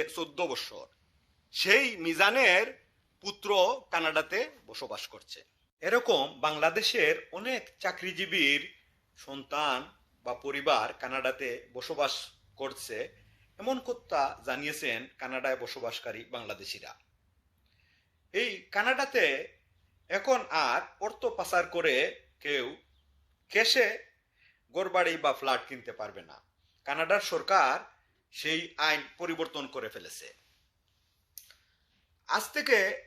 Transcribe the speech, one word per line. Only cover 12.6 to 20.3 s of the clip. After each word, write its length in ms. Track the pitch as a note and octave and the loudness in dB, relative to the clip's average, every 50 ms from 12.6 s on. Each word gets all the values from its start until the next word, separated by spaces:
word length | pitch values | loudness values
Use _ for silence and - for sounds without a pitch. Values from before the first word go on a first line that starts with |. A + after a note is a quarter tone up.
| C3+ C3+ - - - - A#2 G#2+ C3 - - _ - _ _ _ _ _ _ _ | -10 -10 -8 -10 -12 -10 -8 -8 -8 -10 -12 _ -20 _ _ _ _ _ _ _
এমন 180 | G3+ A#3 C4+ B3+ | -4 -4 -4 -4
কথা 420 | - - A#3+ A#3+ _ - F3 D3+ C#3 C#3+ C#3+ - A2 | -4 -6 -8 -8 _ -4 0 0 0 0 -2 -6 -6
জানিয়েছেন 540 | C3 B2+ C3 D3 D3 D3 D3+ - C3+ A#2 A2+ B2+ C3+ _ _ | -6 -4 -4 -4 -6 -6 -4 -4 -4 -4 -4 -6 -12 _ _
কানাডায় 420 | C3+ B2+ C3 C3 B2+ C3+ C3 C3 A#2+ | -10 -8 -8 -4 -2 -2 -2 -2 -4
বসবাসকারী 580 | - - C3+ A#2+ A#2+ A2 - - A#2+ G#2+ A2 A#2 - | -10 -10 -8 -8 -6 -8 -6 -10 -10 -10 -10 -12 -12
বাংলাদেশিরা। 600 | B2 A#2+ A2+ G#2 G#2 G2 G2 - - G2+ - - - _ _ _ _ _ _ _ _ _ _ _ _ _ _ _ _ _ _ _ _ _ _ _ _ _ _ _ - | -12 -12 -10 -10 -10 -12 -10 -12 -12 -12 -12 -18 -18 _ _ _ _ _ _ _ _ _ _ _ _ _ _ _ _ _ _ _ _ _ _ _ _ _ _ _ -4
এই 180 | F#3+ A#3+ A#3+ G3+ F3+ - _ | -4 -2 -2 -4 -10 -14 _
কানাডাতে 540 | - G3 G#3 A#3+ C4 B3+ C#4 C4+ - B3 F#3 D3 C3+ C3+ D#3+ - - _ _ _ _ _ _ _ _ _ _ _ | -2 0 2 2 2 0 -2 0 2 2 2 4 2 0 -6 -10 -16 _ _ _ _ _ _ _ _ _ _ _
এখন 300 | E3+ G3 - - | -4 -4 2 2